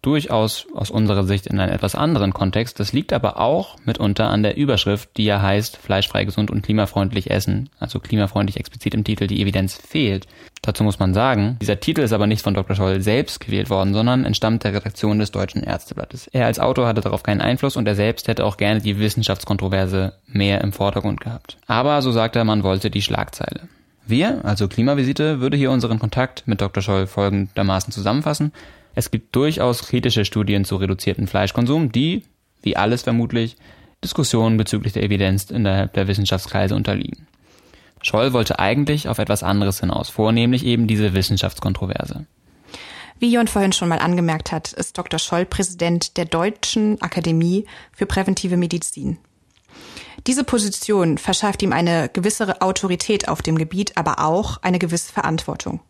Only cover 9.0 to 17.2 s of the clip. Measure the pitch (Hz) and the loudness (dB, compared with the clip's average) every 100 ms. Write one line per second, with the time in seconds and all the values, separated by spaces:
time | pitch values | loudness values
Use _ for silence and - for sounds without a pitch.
9 | 107 107 101 101 101 98 95 - - 156 | -2 -2 0 0 0 0 -2 -4 -6 -2
10 | 123 95 - - - - - - 107 95 | 0 0 -6 -20 -20 -8 -6 0 0 2
11 | 95 95 127 117 101 123 104 101 - 160 | 2 4 2 2 0 0 -2 -2 0 0
12 | 123 107 104 107 - 98 92 98 95 95 | 2 2 2 2 0 0 0 0 2 2
13 | 98 117 - - - 101 101 98 95 101 | 2 0 0 -8 -4 -2 0 2 2 2
14 | 117 127 - 104 110 113 104 101 107 - | 2 2 2 0 2 0 0 -2 -4 -2
15 | 107 107 104 98 95 - - - - - | 0 2 0 -2 -4 -4 -4 -6 -8 -10
16 | - 123 - 131 117 113 123 131 120 110 | -10 -12 -6 0 0 2 2 2 2 2
17 | 104 104 | 0 -2